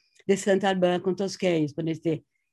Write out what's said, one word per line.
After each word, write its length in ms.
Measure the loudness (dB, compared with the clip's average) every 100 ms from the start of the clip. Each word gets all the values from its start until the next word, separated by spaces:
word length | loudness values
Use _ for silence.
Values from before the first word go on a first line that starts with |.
| _ _ -2
de 100 | 0
Santa 320 | 2 2 2
Alban 320 | 2 2 0
con 160 | -2 -4
Tosquelles, 580 | -4 -2 0 0 -2
con 140 | -4 -6
este 360 | -4 -4 -4 -6 _ _